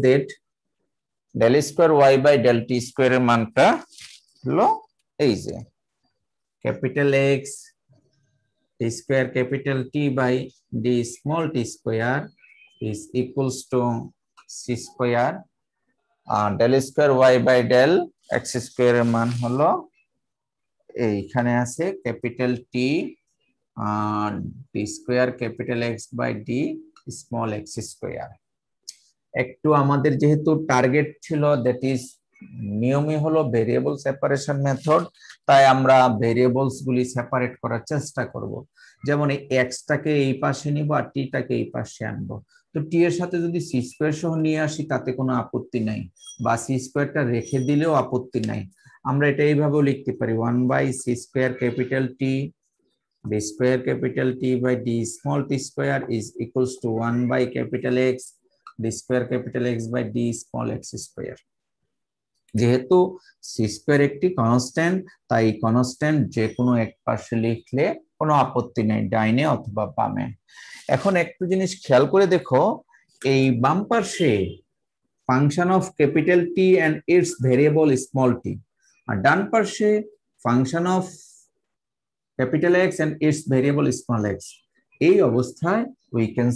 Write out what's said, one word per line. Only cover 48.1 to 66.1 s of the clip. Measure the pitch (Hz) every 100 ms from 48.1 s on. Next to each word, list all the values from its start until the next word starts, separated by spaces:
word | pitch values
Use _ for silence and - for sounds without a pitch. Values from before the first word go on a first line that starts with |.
| 127 - 120 110
নাই। | 107 98 _ - - 135
আমরা | 139 147
এটা | 143 147
এইভাবেও | 143 147 147 139
লিখতে | 135 - -
পারি, | 113 113 113
one | 120 127
by | 135 135 127
C | - 120
square | - 135 131 127
capital | 123 123 127 135 131 -
T, | 135 135 143 - _ _ _ _ _ _ -
D | 107 104
square | - 127 127 127
capital | 127 131 135 131 127
T | 131 127
by | 127 123 120
D | 117 113 -
small | 143 143 139
T | 139 -
square | - 139 139 - 117
is | 104 -
equals | 117 131 127 127
to | 120 110 117
one | 120 123
by | 127 123 127
capital | 117 127 127 123 127 127
X, | - _ _ _ - -
D | 110 104
square | - 127 123
capital | 120 - 123 123 117
X | 113
by | 123 110 113
D | 120 113
small | - 120 117 107
X | - - -
square। | - - - _ _ _ _ _ _ _ _ _ _ _ 110
যেহেতু | 117 127 127 180 180 - _ _ -
সি | - 110 -
স্কয়ার | - 143 143
একটি | 143 185 185
constant, | 113 123 123 - 165 185 190 _ _
তাই | 117 110 107 113
constant | 117 127 - 151